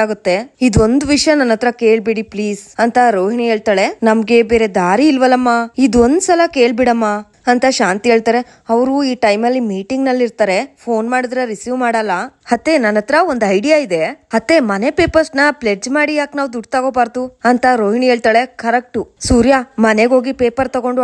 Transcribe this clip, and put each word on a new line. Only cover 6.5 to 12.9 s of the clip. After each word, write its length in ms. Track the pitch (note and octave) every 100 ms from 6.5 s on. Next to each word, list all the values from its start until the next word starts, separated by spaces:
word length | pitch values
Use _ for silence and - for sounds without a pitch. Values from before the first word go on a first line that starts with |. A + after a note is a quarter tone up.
| C#4
ಕೇಳ್ಬಿಡಮ್ಮ" 480 | A#3+ A#3 B3 A#3 G#3+ G#3 G#3 _ B3
ಅಂತ 140 | B3 C4 B3+
ಶಾಂತಿ 300 | G3 G3+ A#3+
ಹೇಳ್ತಾರೆ. 280 | A3+ A3+ A#3+ B3 _ -
ಅವರು 200 | A#3 C4 C#4 C4+
ಈ 20 | B3+
ಟೈಮಲ್ಲಿ 380 | G#3+ G#3 A#3 B3+ A3+
ಮೀಟಿಂಗ್ 340 | F#3+ G3 C4 C4+
ನಲ್ಲಿ 140 | B3+ A#3+
ಇರ್ತಾರೆ, 300 | A#3 G3+ F#3 C#4 _
ಫೋನ್ 240 | A#3+ A3 A#3
ಮಾಡಿದ್ರೆ 280 | B3+ B3+ B3+ B3
ರಿಸೀವ್ 260 | G3+ A#3+ B3+
ಮಾಡಲ್ಲ. 300 | A#3+ A3+ G#3+ F3+ B3 _ - A#3
"ಅತ್ತೆ, 180 | D#4 D#4
ನನ್ನ 180 | G#3+